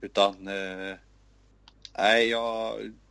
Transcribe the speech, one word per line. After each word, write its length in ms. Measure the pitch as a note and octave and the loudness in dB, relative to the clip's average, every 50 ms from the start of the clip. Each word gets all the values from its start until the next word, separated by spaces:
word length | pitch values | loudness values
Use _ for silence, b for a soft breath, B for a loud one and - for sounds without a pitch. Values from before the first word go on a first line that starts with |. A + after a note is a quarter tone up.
Utan, 480 | G#2 G2 - G#2 G2 G2+ F#2+ F#2+ F#2+ G2 | -14 -2 2 4 4 4 2 -2 -10 -8
eh, 480 | G2 G2 F#2+ F#2+ F#2 F#2 F#2+ G2 F#2+ - _ _ _ _ _ _ _ _ _ _ _ _ _ - - _ - - - - | -6 -6 -6 -6 -8 -8 -8 -10 -10 -12 _ _ _ _ _ _ _ _ _ _ _ _ _ -20 -20 _ -20 -12 -4 2
nej, 300 | G2 G#2 A2+ A#2 A2+ A2+ | 4 4 6 6 4 2
jag, 460 | A#2 A#2 A#2 A#2 A2+ A2+ A2+ A2+ A2 A2 A2 A2 A2 - _ _ | 0 0 -2 -2 -4 -4 -4 -6 -6 -8 -10 -12 -14 -18 _ _